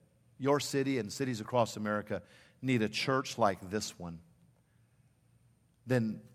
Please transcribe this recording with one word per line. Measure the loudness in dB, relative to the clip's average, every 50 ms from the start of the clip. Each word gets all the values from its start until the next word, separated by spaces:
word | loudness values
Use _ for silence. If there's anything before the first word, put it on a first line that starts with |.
| _ _ _ _ _ _ _ _
your | 2 2 2 2
city | 2 0 0 0 0 2 0 0
and | -2 -4 -4
cities | -4 -2 -2 -2 -4
across | -6 0 2 2 2 2 0
America | -4 -2 -2 -2 -2 -2 -4 -6 -6 -6 -10 -20 -20 -20 -20 _ _
need | -2 2 2 4 2
a | 2
church | 0 -2 0 0 0 0 0 -2 0 2
like | 2 2 2 0 -6 -6
this | -4 -4 -4 -4 -8 -10
one, | -12 -12 -12 -12 -16 _ _ _ _ _ _ _ _ _ _ _ _ _ _ _ _ _ _ _ _ _ _ _ _ _ _ _ _ _ _ _ _
then | 2 2 2 4 2 -2 -6 -10 -16 -20